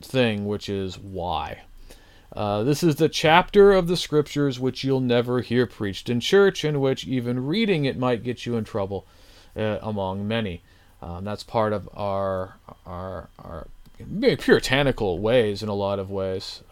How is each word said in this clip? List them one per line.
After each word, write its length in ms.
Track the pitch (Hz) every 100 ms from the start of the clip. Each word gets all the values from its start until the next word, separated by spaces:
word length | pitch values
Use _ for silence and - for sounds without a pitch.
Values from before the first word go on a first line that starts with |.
thing, 460 | - 131 117 104 101
which 220 | 104 -
is 280 | 98 95 87
why. 640 | 98 92 87 78 73 - - - - - - - -
Uh, 300 | - 104 104
this 220 | 117 147
is 100 | 170
the 140 | 143 151
chapter 640 | - 156 170 180 202 202
of 160 | 190 170
the 80 | 175
scriptures 640 | - 151 143 147 143 123
which 240 | 131 127
you'll 160 | 135 131
never 400 | 127 120 120 127
hear 260 | - 120 120
preached 420 | - 101 92 -
in 120 | 120
church, 420 | - 196 196 -
and 180 | 151 147
which 240 | 135 135
even 400 | - 127 120 123
reading 400 | 131 202 220 165 139
it 120 | 110
might 240 | 127 117
get 240 | 113 113 120
you 100 | 117
in 60 |
trouble, 420 | 107 110 98 95 - - - - - -
uh, 220 | 107 104
among 460 | 110 104 95 98 101
many. 340 | 113 104 85 _ _ _ _
Um, 220 | - 87
that's 180 | 101 104
part 300 | - 117 107
of 160 | 104 85
our, 640 | - 101 98 98 95 95 - - - -
our, 420 | 90 95 90 - -
our 260 | 90 82 - - - -
very 380 | 87 185 196 147
puritanical 800 | - 165 - 131 139 120 101 85
ways 420 | 107 123 107 98
in 80 | 107
a 60 |
lot 240 | 101 98 101
of 100 | 95
ways, 540 | 98 95 95 - - -